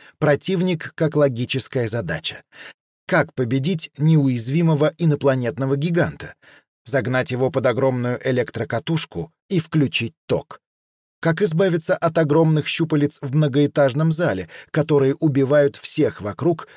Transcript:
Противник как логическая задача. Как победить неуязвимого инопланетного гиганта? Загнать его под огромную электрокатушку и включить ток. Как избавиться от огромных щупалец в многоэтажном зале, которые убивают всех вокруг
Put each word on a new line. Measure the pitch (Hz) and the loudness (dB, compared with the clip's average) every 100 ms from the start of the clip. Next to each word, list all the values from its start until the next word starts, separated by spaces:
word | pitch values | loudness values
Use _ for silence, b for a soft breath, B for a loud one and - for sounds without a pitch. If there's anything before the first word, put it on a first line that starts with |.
| B _ | B _
Противник | 151 143 - 185 185 165 - | 0 0 0 -2 0 -2 -6
как | - 156 151 | -4 -2 2
логическая | 143 117 123 131 - 131 113 | 0 0 -4 -6 -4 -4 -4
задача. | 117 85 78 - - - B B - _ _ - | -4 -6 -6 -8 -10 -14 B B -20 _ _ -2
Как | 185 175 | 0 0
победить | - 120 135 147 160 - - | -2 -2 0 -2 -4 -6 0
неуязвимого | 151 160 135 120 113 156 165 143 156 - | 4 4 4 0 -2 0 2 2 0 2
инопланетного | 165 147 135 131 120 101 135 139 | 0 2 2 2 -2 -2 -2 -2
гиганта? | 170 170 113 - - - b b _ _ | 0 0 -2 -4 -14 -18 b b _ _
Загнать | - 135 120 127 123 | -4 -2 0 -2 -2
его | 123 131 | 0 0
под | 131 | 0
огромную | 123 113 135 127 123 123 | 0 2 0 0 -2 -2
электрокатушку | 131 123 113 - - 117 - 165 - 170 160 _ - | -2 -2 -2 -4 -6 -6 -2 -2 -4 -8 -10 _ -4
и | 180 | -4
включить | - 160 131 - - - - | 0 0 0 0 -6 -8 -4
ток. | - - - _ _ _ _ _ _ | -4 -4 -16 _ _ _ _ _ _
Как | 165 165 | -2 0
избавиться | 202 160 196 165 - - | 0 2 2 0 -2 -2
от | 170 165 | 0 2
огромных | 151 151 160 156 143 | 2 4 4 2 0
щупалец | - 160 151 143 - | -2 0 0 0 -2
в | 139 | -2
многоэтажном | 147 151 139 147 151 139 131 160 | 0 2 4 2 2 2 2 0
зале, | 156 156 92 87 B B | 0 -2 -4 -8 B B
которые | 156 160 143 135 | -2 2 2 2
убивают | - 156 135 131 147 143 - | 2 0 2 4 4 2 0
всех | - - 123 - | -6 -2 -2 -2
вокруг | 101 - 156 170 B | -8 -2 -2 -2 B